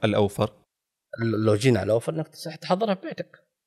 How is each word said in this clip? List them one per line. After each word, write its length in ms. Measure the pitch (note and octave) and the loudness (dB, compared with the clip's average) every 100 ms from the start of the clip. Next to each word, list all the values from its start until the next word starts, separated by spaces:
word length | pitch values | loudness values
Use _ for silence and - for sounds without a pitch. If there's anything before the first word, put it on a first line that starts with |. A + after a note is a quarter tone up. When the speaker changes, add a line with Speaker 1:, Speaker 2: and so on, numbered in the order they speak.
Speaker 1:
الأوفر؟ 500 | A2 G#2 G2+ - G#2+ - _ _ _ _ _ - | 0 2 0 0 -4 -4 _ _ _ _ _ -4
Speaker 2:
ال-، 240 | A2+ G#2+ A2 | -2 2 2
لو 100 | G2+ | 4
جينا 240 | C3 G#2+ | 4 4
على 60 | G2+ | 2
الأوفر 280 | A2+ - | 0 0
إنك 140 | D#3+ D#3 | -6 -8
تصح 280 | - D#3+ D#3 | -12 -14 -12
تحضرها 400 | - F#3 A3 F#3+ | -2 0 0 -2
في 60 | D#4+ | -6
بيتك. 360 | - - - _ _ | -12 -14 -18 _ _